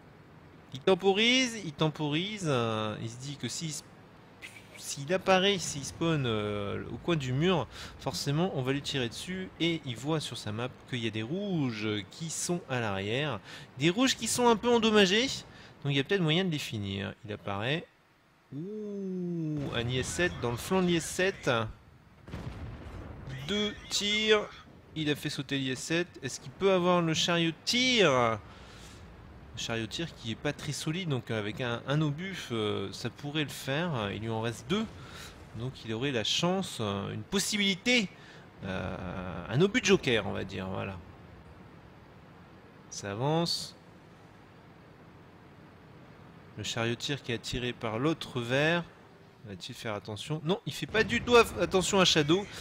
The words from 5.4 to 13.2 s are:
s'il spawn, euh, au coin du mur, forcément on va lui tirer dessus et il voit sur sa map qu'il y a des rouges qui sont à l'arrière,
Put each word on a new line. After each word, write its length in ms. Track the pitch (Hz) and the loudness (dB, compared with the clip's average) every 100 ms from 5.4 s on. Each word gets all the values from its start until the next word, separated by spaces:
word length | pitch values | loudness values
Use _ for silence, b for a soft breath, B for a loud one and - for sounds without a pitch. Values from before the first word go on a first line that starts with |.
| 190 196 | 6 2
s'il 260 | - 147 131 | -2 -6 -8
spawn, 380 | - 165 156 123 | -2 2 2 2
euh, 580 | 107 104 104 101 101 101 | 0 0 -2 -2 -4 -6
au 60 | 117 | -6
coin 180 | - 165 | 0 0
du 180 | 131 | 0
mur, 340 | 127 175 175 113 B B - | 2 4 4 0 B B -8
forcément 520 | - 175 143 143 190 143 | -6 -4 0 2 2 0
on 80 | |
va 100 | 127 | 0
lui 80 | 139 | 0
tirer 260 | 139 143 120 | -2 -2 -2
dessus 400 | - - 190 185 - | -4 -8 -8 -8 -2
et 200 | 165 165 135 | 0 0 -4
il 100 | 113 | -6
voit 240 | 139 156 | -2 -2
sur 180 | - 117 | -2 -6
sa 140 | 107 | -6
map 180 | 107 127 - - | -4 -6 -8 -8
qu'il 140 | 127 | -4
y 40 | 113 | -2
a 40 | |
des 100 | 107 | -2
rouges 680 | 110 180 202 170 131 107 107 104 98 | -2 -2 -2 0 0 0 0 -2 -4
qui 220 | - 165 | -10 -8
sont 300 | - - 175 - | -4 -2 -2 -2
à 120 | 127 | -2
l'arrière, 600 | 113 98 101 120 | 0 0 0 0